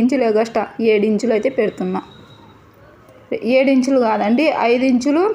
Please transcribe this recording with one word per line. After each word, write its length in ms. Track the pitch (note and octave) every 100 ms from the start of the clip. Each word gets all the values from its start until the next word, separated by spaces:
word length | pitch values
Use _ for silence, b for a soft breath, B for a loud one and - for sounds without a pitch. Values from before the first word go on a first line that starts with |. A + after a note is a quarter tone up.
ఇంచులు 220 | A#3+ C#4 A#3
ఎగస్ట్రా 340 | G#3+ A3+ A3+ G3+ - A3+
ఏడు 140 | G#3+ G#3+
ఇంచులు 240 | G#3 A#3 A3
అయితే 140 | C4 C4+
పెడుతున్నా. 420 | G#3 - F#3 F#3+ - - - - - - - - - - - - - - G#3+ C4
ఏడు 140 | C4+
ఇంచులు 260 | C4+ B3+ C4+ A3+
కాదండి, 400 | G#3+ G#3 A#3+ D#4 - A#3
ఐదు 160 | B3 C4
ఇంచులు 320 | B3 C4+ D4 G4